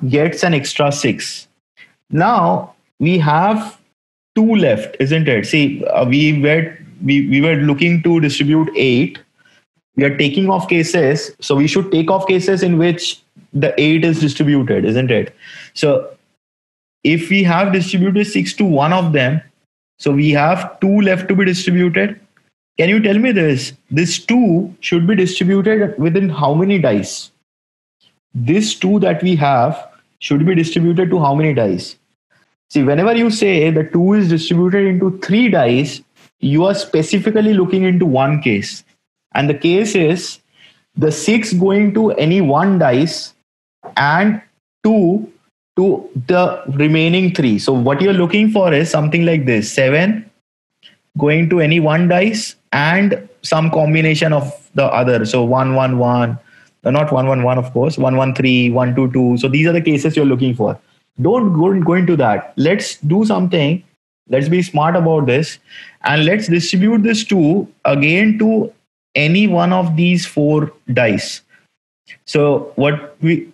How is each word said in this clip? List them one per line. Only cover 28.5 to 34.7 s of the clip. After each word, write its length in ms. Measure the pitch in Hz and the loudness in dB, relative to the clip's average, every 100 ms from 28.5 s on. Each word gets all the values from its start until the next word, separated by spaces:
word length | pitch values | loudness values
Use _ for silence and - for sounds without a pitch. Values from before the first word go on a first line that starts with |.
| 180 214 | 0 0
two 240 | - 185 208 | -2 0 2
that 220 | 185 160 | 2 0
we 140 | 180 170 | 0 0
have 520 | 143 135 131 156 - _ _ - | 2 2 0 -2 -12 _ _ -12
should 260 | - 143 160 | -2 0 2
be 80 | |
distributed 560 | 180 165 180 170 170 185 | 2 0 0 0 0 0
to 80 | 180 | 2
how 160 | 143 | 2
many 180 | 143 156 | 2 0
dice? 440 | 127 107 90 - - _ _ _ _ _ _ _ | 0 0 -2 -8 -20 _ _ _ _ _ _ _
See, 120 | 156 | -2
whenever 320 | 135 143 202 | 0 2 2
you 140 | 233 233 | 2 0
say 420 | 214 202 175 156 | 0 0 2 2
the 140 | 160 | 0
two 300 | 156 170 180 | 0 0 2
is 140 | 208 185 | 2 2
distributed 580 | 165 160 170 180 | 0 0 0 2